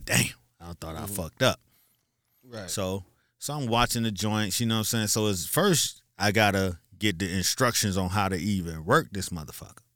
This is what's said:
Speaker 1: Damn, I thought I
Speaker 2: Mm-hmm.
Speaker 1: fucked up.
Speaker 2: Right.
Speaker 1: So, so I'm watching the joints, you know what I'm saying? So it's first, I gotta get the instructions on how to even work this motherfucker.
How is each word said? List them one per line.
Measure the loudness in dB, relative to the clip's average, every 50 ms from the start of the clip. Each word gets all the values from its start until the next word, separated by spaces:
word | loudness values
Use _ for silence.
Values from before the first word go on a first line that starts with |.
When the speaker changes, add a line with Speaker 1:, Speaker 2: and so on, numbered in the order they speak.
| -6
Speaker 1:
Damn, | 0 2 2 2 0 -4 -12 _ _ _ _
I | -16 -16 -14 -12
thought | -12 -12 -10
I | -10 -8
Speaker 2:
Mm-hmm. | -8 -6
Speaker 1:
fucked | -6 -8 -8 -4 _ 0
up. | 0 0 0 _ _ _ _ _ _ _ _ _ _ _ _ _ _ _ _ _
Speaker 2:
Right. | -16 -14 -12 -10 -6
Speaker 1:
So, | -4 -2 -2 -2 -2 -4 -6 -10 _ _ _ _ _ _
so | -10 -8 -6
I'm | -4 -2
watching | 2 4 4 4 4 2 0 0
the | -2
joints, | -2 -2 -2 0 0 0 0 0 0 -2
you | 0
know | 0 0
what | 0
I'm | 0
saying? | 0 0 0 0 0
So | 2 2 2
it's | 2 0 -2 -4
first, | -2 0 2 4 4 4 2 2 -2 -4 -10 _ _ _ 0
I | 0 2 4
gotta | 6 6 6 4 4 2 0 -2 -6 _ _ -10 -2
get | -2 0 0 0
the | -2 -2
instructions | 0 0 0 0 0 2 2 2 2 2 0 0 0 0
on | 0 0
how | 0 0 0 0
to | 0 -2
even | 0 0 -2 -2 -2 -4 -8 -8 0
work | 2 2 2 2 0 -6
this | -8 -6 -6
motherfucker. | -8 -8 -10 -12 -14 -16 -18 -18 -20 -20 _ _ _